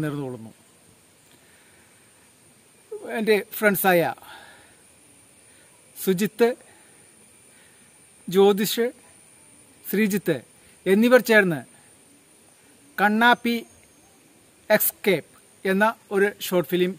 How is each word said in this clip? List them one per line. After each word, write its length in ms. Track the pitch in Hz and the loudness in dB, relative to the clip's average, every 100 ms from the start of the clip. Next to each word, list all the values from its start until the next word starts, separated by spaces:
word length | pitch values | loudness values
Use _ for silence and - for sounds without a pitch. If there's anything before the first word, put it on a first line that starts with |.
നേർന്നുകൊള്ളുന്നു. 480 | 156 143 135 123 110 - _ _ _ _ _ _ _ _ _ _ _ _ _ _ _ _ _ _ _ _ _ _ _ 427 349 233 | -4 -6 -10 -12 -16 -20 _ _ _ _ _ _ _ _ _ _ _ _ _ _ _ _ _ _ _ _ _ _ _ -16 -10 -6
എൻ്റെ 180 | 214 214 - - | 0 0 -2 -2
ഫ്രണ്ട്സായ 440 | 214 190 190 180 143 - - - - - - _ _ _ _ _ _ _ _ _ _ _ _ - | 0 2 2 2 0 -6 -16 -20 -20 -20 -20 _ _ _ _ _ _ _ _ _ _ _ _ -8
സുജിത്ത്, 460 | - 185 208 - 233 311 - _ _ _ _ _ _ _ _ _ _ _ _ _ _ _ - | -4 -2 -4 0 -2 -2 -12 _ _ _ _ _ _ _ _ _ _ _ _ _ _ _ -4
ജ്യോതിഷ്, 540 | 180 196 202 214 - 233 - - _ _ _ _ _ _ _ - | 4 4 4 -2 -2 -4 -6 -20 _ _ _ _ _ _ _ -6
ശ്രീജിത്ത് 480 | 190 214 202 - 139 - _ _ _ - | -2 0 0 -4 -4 -8 _ _ _ 0
എന്നിവർ 280 | 196 240 247 233 | 2 4 4 4
ചേർന്ന് 300 | 214 190 147 - _ _ _ _ _ _ _ _ _ _ _ _ - | 4 2 -2 -10 _ _ _ _ _ _ _ _ _ _ _ _ -2
കണ്ണാപ്പി 540 | 196 214 240 240 233 233 226 _ _ _ _ _ _ _ _ _ - 214 | 0 2 2 2 0 -6 -8 _ _ _ _ _ _ _ _ _ -2 0
എസ്കേപ്പ് 560 | - - - 165 - _ _ _ 196 | 0 -4 -2 -2 -4 _ _ _ -4
എന്ന 140 | 190 220 226 _ 202 | 0 0 -2 _ 0
ഒരു 120 | 202 202 - | 0 -2 -4
ഷോർട്ട് 240 | 180 175 | -2 -2
ഫിലിം 200 | 180 180 | -2 -2